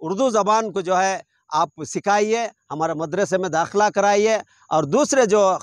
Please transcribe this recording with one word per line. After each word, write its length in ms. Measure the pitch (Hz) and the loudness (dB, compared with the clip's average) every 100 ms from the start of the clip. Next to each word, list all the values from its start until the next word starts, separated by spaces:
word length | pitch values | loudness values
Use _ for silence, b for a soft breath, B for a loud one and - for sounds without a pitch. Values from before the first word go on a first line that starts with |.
उर्दू 280 | - 196 262 | -6 -2 0
ज़बान 420 | 220 196 220 220 | 2 2 0 0
को 100 | 180 | -4
जो 140 | 175 185 | -2 0
है 280 | 190 185 - _ - | 0 -4 -10 _ -6
आप 180 | 156 165 - | -2 -2 -4
सिखाइए, 680 | 151 180 202 208 214 226 226 - - | -10 -6 0 0 2 -2 -4 -10 -12
हमारे 220 | 147 165 | -6 -4
मदरसे 440 | 151 165 175 196 185 | -4 -6 -4 -2 -2
में 140 | 185 | -2
दाखिला 380 | 160 170 202 214 | -2 -2 0 0
कराइए। 520 | 202 202 208 214 214 - b b | 2 2 2 2 0 -4 b b
और 140 | 160 143 | -2 2
दूसरे 420 | 214 294 269 226 | 2 2 2 4
जो 320 | 208 196 165 | 4 4 2